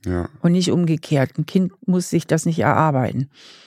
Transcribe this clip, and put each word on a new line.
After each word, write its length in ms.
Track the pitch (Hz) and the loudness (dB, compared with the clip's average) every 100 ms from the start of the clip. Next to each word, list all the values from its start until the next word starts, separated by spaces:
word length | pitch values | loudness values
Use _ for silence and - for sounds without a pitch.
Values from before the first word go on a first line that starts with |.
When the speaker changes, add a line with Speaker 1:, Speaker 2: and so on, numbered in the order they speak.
Speaker 1:
Ja. 240 | 92 90 85 - | -6 -4 -4 -2
Speaker 2:
Und 100 | 170 | 0
nicht 200 | 180 180 | 2 2
umgekehrt. 640 | 156 165 151 - 143 131 - | 0 0 -2 0 0 0 -2
Ein 80 | 156 | -2
Kind 260 | 185 185 - - | 0 -2 -4 -2
muss 240 | 180 175 | -2 0
sich 160 | 170 - | -4 0
das 180 | 165 | -2
nicht 140 | 170 160 | 0 0
erarbeiten. 720 | 135 135 156 135 123 117 139 - - - | 2 2 2 2 -2 -4 -6 -10 -20 -20